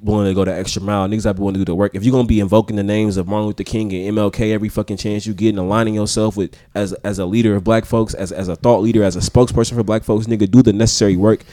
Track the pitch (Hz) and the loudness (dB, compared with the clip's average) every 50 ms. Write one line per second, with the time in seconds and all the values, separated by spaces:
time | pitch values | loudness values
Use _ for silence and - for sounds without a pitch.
0 | 107 104 107 107 101 95 92 98 92 92 82 90 98 - - 98 95 104 104 101 | -2 -2 0 2 2 2 2 2 0 0 -2 -4 -6 -6 -6 -6 -4 -2 -2 0
1 | 95 98 107 110 104 107 95 95 98 98 95 95 95 87 85 92 104 104 - 95 | 0 0 -2 -2 -2 -2 -2 -2 -2 -2 -2 -2 -2 0 0 0 0 -2 -2 -2
2 | 104 127 131 127 127 110 110 107 101 90 104 110 104 - 107 104 98 101 107 107 | 0 2 2 2 2 2 2 2 2 4 4 2 2 2 -2 -2 -2 0 0 0
3 | 107 104 95 98 85 95 104 107 107 107 104 - 101 - - 110 110 101 92 90 | 0 0 0 -2 -4 -2 -4 -2 -2 -4 -6 -6 -8 -6 -4 -4 -4 -4 -4 -4
4 | 95 104 107 107 104 101 - - 110 107 107 101 107 104 - 110 101 - 101 - | -4 -2 0 0 0 0 0 -2 -2 0 0 -2 -2 -4 -4 -4 -4 -4 -6 -6
5 | - 104 104 104 95 110 101 87 110 110 104 98 90 92 104 113 113 107 107 107 | -4 -4 -4 -4 -6 -6 -4 0 0 0 2 0 -2 0 0 0 0 0 0 -2
6 | 107 107 - 107 110 110 95 104 90 - - - _ _ - 101 101 90 92 - | -2 -2 -2 -2 -2 0 -2 -2 -4 -6 -6 -14 _ _ -6 -6 -4 -4 -6 -8
7 | - 104 98 95 92 90 104 120 113 107 101 101 87 110 113 113 - - 120 113 | -6 -6 -4 -4 -4 0 0 2 2 2 2 2 2 2 2 0 0 0 0 0
8 | 113 104 - - 98 90 82 87 98 90 82 - 120 120 120 95 107 117 113 107 | 0 -2 -4 -8 -8 -8 -6 -6 -6 -6 -6 0 2 2 4 4 2 2 2 2
9 | 101 95 87 90 - - - 123 123 117 - 120 117 - 120 117 104 104 110 113 | 2 2 0 -2 -4 0 2 2 2 4 2 0 0 0 -2 -2 -2 -2 -2 -2
10 | - - 107 110 110 113 117 104 104 95 107 127 120 117 98 104 113 110 - - | 0 -2 -2 -2 0 -2 0 0 2 4 6 6 6 6 4 4 2 2 2 2
11 | 107 101 92 90 101 110 107 - - - | 2 2 4 4 4 2 2 2 -2 -10